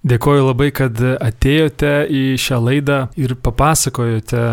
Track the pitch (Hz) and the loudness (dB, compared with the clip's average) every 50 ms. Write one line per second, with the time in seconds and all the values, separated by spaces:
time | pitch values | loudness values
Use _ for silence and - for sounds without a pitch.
0 | - 123 120 110 - 143 143 143 135 131 127 117 143 143 - - 135 127 113 110 | 0 0 0 2 2 2 4 4 4 2 2 2 0 0 0 0 -2 -2 0 -2
1 | 123 127 127 - - 117 - - - 135 143 156 160 147 147 - 147 147 143 147 | -2 0 0 -2 -2 -4 -2 0 0 2 2 2 2 0 0 -2 0 0 0 0
2 | 151 - 151 135 135 135 131 123 - - 135 120 117 123 135 147 139 143 143 139 | 0 0 0 0 0 0 -2 -2 -2 -2 -2 0 0 0 0 0 0 0 0 0
3 | 131 120 - - 135 123 123 - - 127 110 - 139 151 156 - - 127 - - | -2 -4 -4 -4 -4 -4 -2 -2 -4 -2 0 2 2 2 2 0 -2 -4 -4 -2
4 | 120 117 113 110 - - 127 120 117 117 | -2 -2 -2 -4 -4 -4 -2 -2 -2 -2